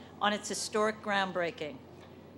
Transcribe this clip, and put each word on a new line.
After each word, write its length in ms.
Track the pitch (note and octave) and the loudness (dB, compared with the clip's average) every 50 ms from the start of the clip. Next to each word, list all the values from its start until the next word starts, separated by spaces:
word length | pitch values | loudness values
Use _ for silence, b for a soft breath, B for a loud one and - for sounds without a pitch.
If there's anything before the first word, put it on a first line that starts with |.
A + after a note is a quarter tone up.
| B B B B | B B B B
on 120 | - G#3 G#3 | 2 4 4
its 140 | G3+ - | 2 0
historic 540 | - G3+ - - - - G#3+ G#3+ A3 A3 G#3+ | -2 -2 -2 -2 2 4 4 4 4 2 0
groundbreaking. 760 | - G#3+ G3+ G3 F#3+ F#3 F3 F3+ E3+ E3 - - D#3 D3 C3+ - - - B B B B B B B B B | 0 2 2 4 2 2 2 2 0 0 0 -2 -6 -6 -6 -10 -14 -16 B B B B B B B B B